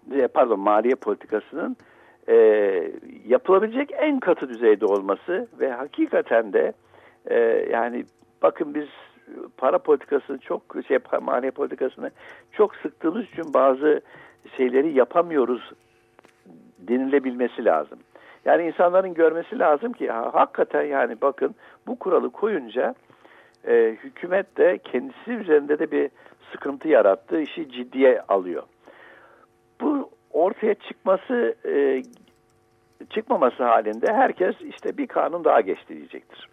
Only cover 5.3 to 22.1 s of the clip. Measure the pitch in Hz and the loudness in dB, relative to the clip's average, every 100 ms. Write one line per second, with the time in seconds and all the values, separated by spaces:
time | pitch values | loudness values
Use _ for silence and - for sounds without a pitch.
5.3 | 180 240 - 131 120 139 - 320 185 147 | -6 -6 -6 -6 -4 -10 -4 0 0 2
6.3 | 117 110 90 - - _ - - _ - | 0 2 0 0 -4 _ -20 -20 _ -2
7.3 | 120 117 107 90 117 117 120 110 _ _ | 0 2 0 0 -2 -2 -6 -12 _ _
8.3 | _ 185 - 156 147 147 - - _ - | _ 0 0 -8 -8 -10 -16 -20 _ -20
9.3 | - - - 131 - - 143 - 139 - | -18 -18 -4 0 0 2 0 2 -4 -4
10.3 | 139 - 170 _ 151 127 131 - 135 127 | -12 -8 -8 _ -12 -2 -2 0 -6 -2
11.3 | 131 131 - 135 131 131 - 139 _ - | -2 -4 -6 -6 -4 -6 -6 -14 _ -20
12.3 | - _ - 208 - 156 _ 160 190 208 | -20 _ 0 0 0 -12 _ -6 -4 -8
13.3 | - 165 131 135 131 151 147 - - - | -10 -2 2 4 4 2 0 -2 -20 -20
14.3 | _ - - 131 127 151 135 117 170 175 | _ -20 -4 0 2 2 2 2 2 0
15.3 | 156 120 120 - - _ _ _ _ _ | 0 0 -2 -6 -20 _ _ _ _ _
16.3 | _ _ - - _ 95 123 135 139 131 | _ _ -20 -20 _ -4 -2 2 0 0
17.3 | 123 120 - 110 80 73 - _ - - | -4 -4 -2 0 0 -2 -14 _ -20 -20
18.3 | - - 156 170 - 180 180 190 160 160 | -10 0 0 0 2 4 4 0 2 2
19.3 | 160 160 214 170 147 240 240 131 117 123 | 2 -8 -2 0 2 -2 -6 -6 -4 -2
20.3 | 151 285 - 160 151 151 139 120 113 139 | 0 0 0 -2 -2 -2 -2 -2 0 -4
21.3 | 139 135 - - _ - 240 196 | -2 -6 -6 -20 _ -12 -8 -2